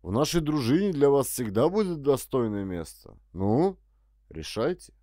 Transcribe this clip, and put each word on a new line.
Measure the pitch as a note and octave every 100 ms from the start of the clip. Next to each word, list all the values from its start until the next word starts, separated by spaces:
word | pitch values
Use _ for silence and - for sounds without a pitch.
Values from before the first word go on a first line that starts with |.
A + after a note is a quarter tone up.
В | F2
нашей | A2 D3+ E3+
дружине | D3+ D3+ A#2 D#3+ G3+
для | D3+ C#3+
вас | C#3 C3
всегда | - A2+ G2 D#3
будет | G3+ G3 D#3+
достойное | C#3 C3 - C3+ A2+ G2+
место. | G2 F2 D#2+ - - - _
Ну, | E2+ G2 A#2 F#3 F#3 _ _ _ _ _
решайте. | D#2+ D#2 G#2 C3 F3+ - _